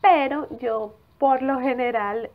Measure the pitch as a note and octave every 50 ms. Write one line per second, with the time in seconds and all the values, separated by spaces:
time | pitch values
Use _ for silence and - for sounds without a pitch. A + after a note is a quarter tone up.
0 | - G4+ F4+ D#4 C#4 C4+ C#4 D4 D4 - - A#3 B3+ A#3+ A3 A3 A3 G#3 - _
1 | _ _ _ _ C#4 C4+ C4+ C4 C4 C4+ C4+ C4 B3 C4+ B3+ A#3+ B3 A#3+ A#3+ A3+
2 | G#3 G3+ G#3 A3+ A#3 - -